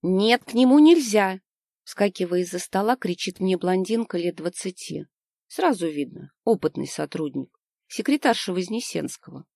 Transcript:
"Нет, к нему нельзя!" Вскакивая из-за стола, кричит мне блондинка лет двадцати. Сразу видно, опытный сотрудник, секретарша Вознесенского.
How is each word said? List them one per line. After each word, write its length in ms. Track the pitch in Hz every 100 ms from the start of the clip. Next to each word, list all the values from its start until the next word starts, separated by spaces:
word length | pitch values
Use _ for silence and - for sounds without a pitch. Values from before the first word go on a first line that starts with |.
"Нет, 420 | 170 185 208 -
к 100 | -
нему 260 | 233 254 285
нельзя!" 600 | 302 339 240 208 190 190 _ _ _ _
Вскакивая 580 | - - 202 - 175 180
из-за 180 | 180 180
стола, 360 | - 196 214 254
кричит 440 | 185 170 - -
мне 180 | 185 185
блондинка 600 | 180 185 185 233 226 175
лет 180 | 170 175
двадцати. 720 | 165 - 190 180 - 156 151 _ _ _ _
Сразу 400 | - 349 240 170
видно, 440 | 147 143 - 143 _
опытный 440 | - 220 156 151 143
сотрудник, 600 | - 151 156 151 139 135 _ _ _ _
секретарша 680 | - 214 294 269 226 -
Вознесенского. 920 | 180 180 226 - 170 151 - - 143 -